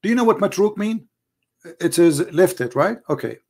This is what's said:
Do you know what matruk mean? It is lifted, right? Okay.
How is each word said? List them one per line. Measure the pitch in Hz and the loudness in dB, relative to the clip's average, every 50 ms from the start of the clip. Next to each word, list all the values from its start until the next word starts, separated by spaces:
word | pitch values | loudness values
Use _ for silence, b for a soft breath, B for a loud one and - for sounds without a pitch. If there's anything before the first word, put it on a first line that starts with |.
Do | - 208 | -2 0
you | 233 | 0
know | 247 240 | 2 2
what | 226 208 175 | 2 2 2
matruk | 196 196 - 180 202 208 208 | 0 -2 0 0 0 0 0
mean? | 196 208 214 220 220 - _ _ _ _ _ _ _ _ _ _ _ _ 170 - _ | -4 -6 -4 -4 -6 -10 _ _ _ _ _ _ _ _ _ _ _ _ -20 -10 _
It | 170 165 - 170 | -4 -2 2 4
is | 170 170 147 139 180 - | 4 4 4 2 -2 -2
lifted, | 147 160 185 175 - - - 120 - | 2 2 2 2 2 -6 -8 -4 0
right? | 139 151 202 233 - _ - | 0 0 0 -2 -6 _ -6
Okay. | 151 - - 117 117 - _ _ | -6 -4 -4 -10 -10 -12 _ _